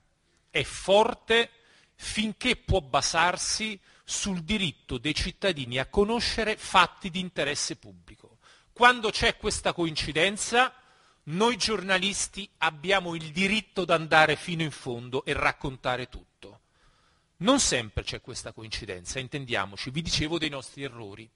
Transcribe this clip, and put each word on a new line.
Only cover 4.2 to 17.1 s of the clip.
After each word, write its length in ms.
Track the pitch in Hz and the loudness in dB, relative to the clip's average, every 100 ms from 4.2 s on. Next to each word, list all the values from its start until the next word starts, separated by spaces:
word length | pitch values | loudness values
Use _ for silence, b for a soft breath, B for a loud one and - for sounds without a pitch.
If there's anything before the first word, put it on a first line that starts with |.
| 208 180 | -4 -4
diritto 540 | 160 214 180 - - 127 | -2 0 -2 -4 -8 -6
dei 160 | 139 | -4
cittadini 640 | 147 185 - 196 151 120 127 | -2 -4 -2 -2 -2 -4 -4
a 100 | 131 | 0
conoscere 680 | 202 208 233 - - 214 214 | 2 2 2 -2 -2 -2 -4
fatti 540 | - 190 170 - 196 | 2 6 6 2 -8
di 100 | 180 | -6
interesse 560 | 180 - 143 147 - 165 | -6 -4 -4 -2 -6 -8
pubblico. 640 | 104 90 85 104 - _ b b b | -14 -20 -20 -20 -20 _ b b b
Quando 380 | - 240 247 214 | 4 6 6 0
c'è 260 | - 226 - | 2 0 0
questa 380 | 214 - 190 | -4 -2 -2
coincidenza, 1000 | 165 170 151 175 151 185 208 - 233 254 - b b b b | 0 -2 -2 -2 2 2 0 0 2 2 -2 b b b b
noi 340 | - 170 226 226 | -6 2 2 2
giornalisti 920 | - 208 190 185 196 185 - - 202 - | -2 -2 0 0 0 -2 -6 -8 -12 -2
abbiamo 540 | 160 151 175 196 175 170 | -2 -2 2 2 2 -6
il 160 | 160 | -6
diritto 520 | 151 190 214 - - | 0 0 0 -2 -4
d'andare 540 | 175 165 160 160 156 143 | 2 2 6 6 6 4
fino 260 | - 165 | -2 -2
in 80 | 156 | -2
fondo 540 | - 139 120 123 131 - | -4 -8 -8 -4 -4 -2
e 80 | |
raccontare 760 | 135 143 - 143 131 131 123 127 | 0 0 0 -8 -6 -4 -4 -6
tutto. 540 | 90 _ _ 101 104 _ _ _ _ _ | -14 _ _ -20 -20 _ _ _ _ _